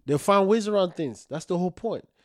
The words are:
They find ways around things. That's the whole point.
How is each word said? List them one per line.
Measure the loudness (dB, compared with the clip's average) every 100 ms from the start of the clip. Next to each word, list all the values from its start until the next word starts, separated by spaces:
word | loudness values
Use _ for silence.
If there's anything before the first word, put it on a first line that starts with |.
They | -4 -2
find | 4 4 4
ways | 2 2
around | 0 0
things. | -2 -6 -8 -12
That's | -10 -4
the | -2
whole | -2
point. | -4 -8 -8 -12 _